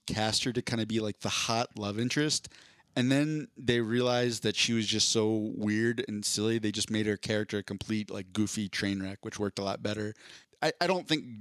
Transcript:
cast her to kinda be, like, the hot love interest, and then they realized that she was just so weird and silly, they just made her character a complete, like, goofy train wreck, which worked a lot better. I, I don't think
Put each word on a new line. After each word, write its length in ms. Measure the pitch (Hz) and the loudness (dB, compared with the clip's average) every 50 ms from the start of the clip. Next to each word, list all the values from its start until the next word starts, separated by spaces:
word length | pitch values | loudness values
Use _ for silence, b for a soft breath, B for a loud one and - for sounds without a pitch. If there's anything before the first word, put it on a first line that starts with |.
| _ | _
cast 380 | - - 110 107 110 107 - - | -4 -2 0 2 2 2 2 0
her 80 | 131 110 | 0 0
to 80 | 123 | -2
kinda 240 | - - 120 113 110 | -2 0 0 0 0
be, 160 | 110 110 110 | 0 0 0
like, 200 | 107 104 101 - | 0 0 -4 -4
the 100 | - 104 | -4 -2
hot 480 | - - - - 113 113 127 - - 107 | -2 0 0 2 2 2 2 -2 -4 -4
love 200 | 104 101 104 107 | -4 -2 -2 -2
interest, 520 | 120 123 - 147 151 156 - - - - B B B B B B B B _ | -2 0 2 2 2 2 0 -2 -4 -8 B B B B B B B B _
and 160 | 135 123 127 | 2 2 4
then 380 | 135 143 147 156 156 151 143 - _ | 4 4 2 2 0 -2 -4 -6 _
they 240 | - 131 117 120 120 | -4 0 2 2 2
realized 640 | 117 107 117 123 123 123 123 123 123 123 117 110 - | 2 2 2 2 2 4 4 2 2 2 0 0 0
that 140 | 110 101 | 0 2
she 180 | - - - 117 | 2 2 2 4
was 120 | 113 107 | 2 2
just 220 | 101 110 107 - - | 2 2 2 2 2
so 440 | - 113 107 110 110 110 107 110 - | 4 4 4 4 2 0 -2 -2 -4
weird 500 | - 107 107 104 107 113 117 120 113 - | -2 0 0 2 2 2 2 0 -2 -4
and 160 | - 107 104 104 | -4 -6 -4 -4
silly, 360 | - - 104 104 113 113 117 | -2 -2 0 2 2 2 2
they 120 | 107 104 | 0 0
just 200 | 98 107 98 - | -2 -2 -2 0
made 160 | 110 107 107 | 0 0 0
her 100 | 107 104 | 0 0
character 400 | - - - 107 107 107 - - | -2 0 -2 -2 -2 0 -2 -4
a 60 | 104 98 | -4 -4
complete, 480 | - 104 98 - - 110 107 107 - | -4 -8 -8 -4 -2 -2 -2 -2 -4
like, 240 | - 101 95 92 90 | -6 -8 -10 -6 0
goofy 340 | 107 107 95 - 110 104 95 | 0 0 0 0 -2 -4 -2
train 340 | - - 107 101 98 98 95 | -2 -2 0 0 0 -2 -2
wreck, 220 | 95 101 - - | -6 -8 -10 -10
which 140 | 110 - - | -10 -4 -2
worked 200 | 104 98 - - | -2 -2 -2 -2
a 60 | 98 | -2
lot 180 | 98 98 - - | -2 -2 -2 -2
better. 300 | 110 104 107 107 107 110 B B B B B B B B B | -2 -2 -2 -4 -6 -6 B B B B B B B B B
I, 140 | 151 160 156 - | 0 0 2 2
I 80 | 175 | 2
don't 220 | 175 190 208 139 135 | 2 2 2 2 0
think 160 | 160 151 - 123 117 107 | 0 0 0 -6 -12 -14